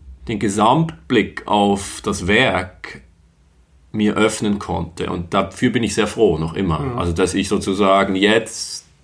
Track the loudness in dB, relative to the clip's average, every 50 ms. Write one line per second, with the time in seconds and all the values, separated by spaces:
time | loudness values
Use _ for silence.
0 | -20 -20 -20 -14 -10 -8 -4 -2 -2 -2 2 2 4 4 4 4 2 -2 -4 -10
1 | -4 0 2 2 2 0 -4 -10 -4 0 2 2 4 2 2 0 -4 -8 -12 -8
2 | -6 -4 -4 -2 0 2 2 4 4 2 0 -2 -4 -6 -12 -16 -16 -16 -16 -18
3 | -20 -20 _ _ _ _ _ _ _ _ _ _ _ _ _ _ _ _ -2 0
4 | 0 2 2 2 2 2 0 0 -2 -2 -2 -2 -4 -4 -4 -4 -6 -6 -8 -6
5 | -6 -6 -6 -6 -6 -2 -2 -2 -2 -2 -2 0 0 0 2 0 -2 -2 0 0
6 | -2 0 2 2 4 4 4 2 -2 -4 -4 -2 -2 -2 -2 -2 -2 -4 -4 -4
7 | -2 -2 0 0 0 0 0 -2 -2 0 -2 -2 -2 -2 0 2 4 4 4 4
8 | 4 2 2 2 4 4 4 2 0 -2 -8 -12 -10 -10 -12 -14 -16 _ _ _